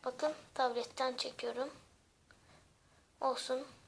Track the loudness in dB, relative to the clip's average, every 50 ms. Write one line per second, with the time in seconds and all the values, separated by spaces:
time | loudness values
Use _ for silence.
0 | -4 -4 0 2 2 2 2 0 -10 -6 2 4 4 4 4 2 -2 -2 0 0
1 | 0 0 2 0 -4 -4 -4 -4 -4 -2 0 0 -2 -2 -4 -12 -20 -20 -20 _
2 | _ _ _ _ _ _ -20 -20 -20 -20 -20 -20 -20 -20 _ _ _ -20 -20 -20
3 | -20 _ _ _ 0 0 0 0 -2 -2 -2 -2 -2 -8 -14 -20 -20